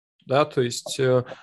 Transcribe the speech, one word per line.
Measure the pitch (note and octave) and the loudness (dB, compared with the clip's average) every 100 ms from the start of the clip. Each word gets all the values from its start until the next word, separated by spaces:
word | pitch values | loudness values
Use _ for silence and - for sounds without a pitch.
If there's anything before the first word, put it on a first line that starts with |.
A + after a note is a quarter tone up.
| _ _ - | _ _ -2
Да, | C3 D3+ | 0 2
то | - | 0
есть, | A#2+ - - - | -2 -4 -10 -2
э, | C3 B2+ A#2+ - | 2 2 0 -12